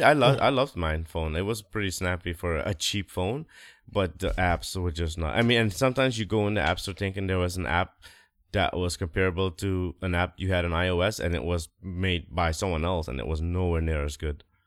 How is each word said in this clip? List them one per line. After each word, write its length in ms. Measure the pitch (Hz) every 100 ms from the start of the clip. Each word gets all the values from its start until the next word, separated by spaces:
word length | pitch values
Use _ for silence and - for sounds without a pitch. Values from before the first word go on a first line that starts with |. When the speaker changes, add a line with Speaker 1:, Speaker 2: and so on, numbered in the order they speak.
Speaker 1:
I 100 | 120
loved, 260 | 151 123 135
Speaker 2:
Yeah. 80 | 113
Speaker 1:
I 20 |
loved 260 | 135 139 -
mine 280 | 80 80
phone. 300 | 80 85 80
It 80 | 78
was 200 | 98 110
pretty 280 | 101 110 98
snappy 440 | - 90 90 87
for 240 | 82 87 80
a 160 | -
cheap 360 | 82 - 104 95
phone, 360 | - 92 131 160 - - - -
but 280 | 104 92 -
the 120 | 87
apps 440 | - 90 82 - 95
were 120 | 90
just 260 | 82 85 78
not. 180 | 78
I 60 | 104
mean, 180 | 120 120
and 140 | 110
sometimes 460 | 95 131 127 131 113
you 80 | 98
go 200 | 107 104
in 80 |
the 60 | 104
app 180 | 78 90
store 140 | -
thinking 320 | 92 98 95 98
there 120 | 95
was 180 | 90 90
an 80 |
app 300 | 85 87 92 _ - - _ _ _
that 240 | 101 92 -
was 220 | 90 -
comparable 520 | 92 98 92 87 95
to 420 | 85 101 92 90 -
an 120 | 92
app 200 | 87 90 -
you 140 | 92
had 140 | 90 87
on 80 |
I 140 | 82 92
O 120 | 87
S, 180 | 95 -
and 160 | 87
it 80 | 85
was 280 | 73 87 82 _
made 520 | 92 90 95 87 -
by 160 | 87 82
someone 340 | 80 98 82
else, 240 | 85 90 76
and 100 | 65
it 80 | 62
was 140 | 80
nowhere 400 | 85 90 90 82
near 240 | 80 78
as 140 | 73 -
good. 260 | 78 73 _ _